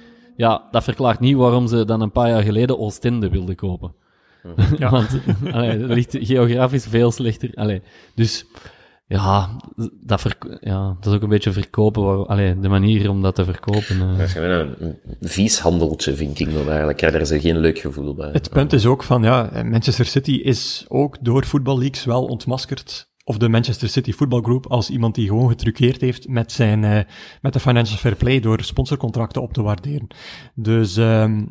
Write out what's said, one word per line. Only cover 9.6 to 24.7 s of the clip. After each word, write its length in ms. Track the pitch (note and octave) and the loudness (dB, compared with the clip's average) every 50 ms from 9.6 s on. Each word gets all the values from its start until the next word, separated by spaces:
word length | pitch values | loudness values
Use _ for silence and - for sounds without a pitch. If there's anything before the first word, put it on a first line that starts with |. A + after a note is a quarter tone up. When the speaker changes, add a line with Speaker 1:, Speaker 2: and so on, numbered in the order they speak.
| - - - - A#2 A2 - - | -14 -16 -10 -8 -8 -8 -8 -10
Speaker 1:
dat 200 | - - A2 F#2+ | -6 -4 -2 -2
verk-, 380 | - G#2+ - - - - - - | -2 -4 -6 -6 -12 -16 -14 -10
ja, 360 | - - F#2+ F#2+ G2 G2 F#2 F2 | -6 -4 -2 -2 -2 -4 -4 -4
dat 60 | G2 | 0
is 60 | G#2 G2+ | 0 0
ook 100 | G#2 G#2 | 2 2
een 60 | G#2 | 2
beetje 240 | G#2 G#2 - A2 F#2+ | 2 2 2 2 -2
verkopen, 500 | G2+ F#2+ - - - G#2+ G#2 G#2 A2 G2 | -2 -4 -4 0 2 2 2 2 2 0
waar, 220 | G2 G2 G2 G2+ | 0 0 0 0
allee, 320 | - G#2 G2+ G2+ F#2+ F#2 F#2+ | 0 0 2 2 2 2 0
de 80 | F#2+ F#2+ | 0 2
manier 420 | G2 G2 G2 G#2 A2 G#2 G2+ G2+ | 2 4 4 4 4 4 2 2
om 120 | G2 G2 F#2+ | 0 2 0
dat 120 | F#2+ F#2 | 0 2
te 100 | - F#2 | 0 0
verkopen, 560 | F2 F2 - - - G#2 G#2+ G#2 - F#2+ F#2 | -2 -2 -6 -4 -2 -2 -2 0 0 0 0
eh. 160 | F#2 F#2 F#2 F#2+ | 0 0 2 0
Speaker 2:
Dat 80 | F#2 | 0
is 60 | F2+ F#2 | 0 -2
gewoon 180 | D#2+ D#2+ F2+ | -2 -2 0
een, 260 | F#2 E2+ D#2 C#2 B1 - - E2+ D2 - - - - - | 0 0 0 -2 -6 -8 -8 -8 -8 -10 -12 -14 -14 -10
een 80 | - F2+ | -10 -6
vies 300 | - - G2 A2 - - | 0 0 2 2 2 0
handeltje, 560 | - E2+ F2 E2+ E2 D#2 D#2 D#2 - - C#2 | 0 2 2 2 2 0 -2 -2 -4 -4 -4
vind 260 | C#2 D#2 C#2+ C#2 - | -2 -4 -6 -4 -4
ik 120 | D#2 D2+ D2+ | -4 -2 -2
dan 140 | D#2 C#2+ C#2+ | -2 -2 0
eigenlijk. 300 | D#2 D#2 D2+ D2+ D2+ - - | 0 0 0 0 -2 0 2
Ik 20 | |
heb 80 | D#2+ D2+ | 2 2
daar 120 | D#2 D#2 | 2 0
zo 120 | D2 D#2+ D2+ | 0 0 0
geen 200 | D2 E2+ E2 E2 | 2 2 2 2
leuk 200 | D#2 D#2+ D#2+ - | 2 2 0 0
gevoel 360 | - D#2+ C2 C#2+ C#2 D2 C#2 | -6 -10 -8 -8 -8 -8 -8
bij. 160 | C#2+ D2+ D2+ D2 | -8 -8 -4 -4
Speaker 3:
Het 180 | D3+ - - | -4 -4 -2
punt 220 | - C3+ C#3 D3+ - | 0 0 0 2 2
is 140 | C3 G2+ | 2 4
ook 160 | A#2 C3 C3 - | 4 2 2 0
van, 200 | - B2 B2 A2 | 0 2 2 4
ja, 280 | A2 B2+ B2+ A2+ - - | 4 2 2 0 -2 -4
Manchester 520 | A2+ A2+ A2+ A2+ A2+ A2 - A2+ - A#2+ | -6 -4 0 0 0 0 0 0 0 0
City 260 | - - C#3+ C3 - C#3 | 0 0 -2 -2 0 -2
is 520 | - - B2+ B2+ - - - - - - - | -2 0 0 -2 -2 -2 -8 -10 -10 -10 -6
ook 280 | - C3 C#3+ C#3+ - - | -2 -2 -2 -2 -4 -6
door 240 | C3 A#2+ A#2 C3+ C3 | -2 0 0 0 0
voetballeaks 600 | - - D3+ C3 C3+ C#3 B2+ B2+ C#3 C3+ - - | 0 0 -2 0 0 0 0 0 -2 -4 -6 -4
wel 200 | B2+ A#2 B2+ B2+ | -2 -2 -2 -2
ontmaskerd. 840 | B2+ B2+ A2+ - - B2 C3+ - - C#3 - - - - - - _ _ _ _ | -2 -4 -6 -4 -6 -6 -6 -6 -8 -10 -12 -12 -14 -16 -16 -16 _ _ _ _
Of 120 | - A2+ G#2 | -6 -2 0
de 100 | A#2 A#2 | 2 2
Manchester 400 | A2+ A2+ A2+ - A#2 - - G#2+ | 4 2 2 0 -2 -2 -2 -2
City 240 | - C3+ B2+ - G#2 | -2 -2 -2 -2 -2
Football 280 | - D3 C3+ B2 A#2+ A2 | -2 0 0 0 0 0
Group 240 | A2+ B2 C3 C3 | 0 0 -2 -2
als 240 | - | -2